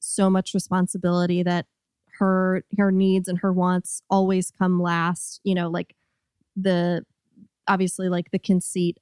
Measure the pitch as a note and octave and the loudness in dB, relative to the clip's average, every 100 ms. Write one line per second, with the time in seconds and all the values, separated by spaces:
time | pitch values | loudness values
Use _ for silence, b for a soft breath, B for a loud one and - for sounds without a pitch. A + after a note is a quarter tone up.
0 | - - F#3+ F#3+ - G3 - F#3 F3+ F#3 | -8 0 2 2 0 -4 -2 0 -2 -2
1 | F3+ F3 F3 F3+ F3 F3 - _ _ _ | -2 0 0 0 0 -2 -4 _ _ _
2 | _ - G3 F#3 F#3 F#3 - G3+ G3 F#3+ | _ -2 0 2 2 -2 -2 0 2 4
3 | F#3+ F#3+ F#3 F3+ G3 F3+ F3+ F3+ - - | 4 2 0 -2 0 2 2 0 -2 -10
4 | - G3 F#3+ F#3 F3+ - F#3 F3+ F3 E3+ | 0 2 2 0 -2 -2 0 2 0 0
5 | E3+ F3 - - G3 F3+ E3+ F3 F3 _ | -2 -4 -8 -8 -2 -2 -2 -6 -8 _
6 | _ _ _ _ _ G3 F#3+ F3 F3 F3 | _ _ _ _ _ -4 0 2 0 -2
7 | - _ _ _ - _ - F#3+ F3+ - | -6 _ _ _ -20 _ -2 0 0 -2
8 | F#3 F3+ - F#3+ - F#3 - F#3 F3 - | -2 -2 -2 -4 0 0 0 -2 -2 -2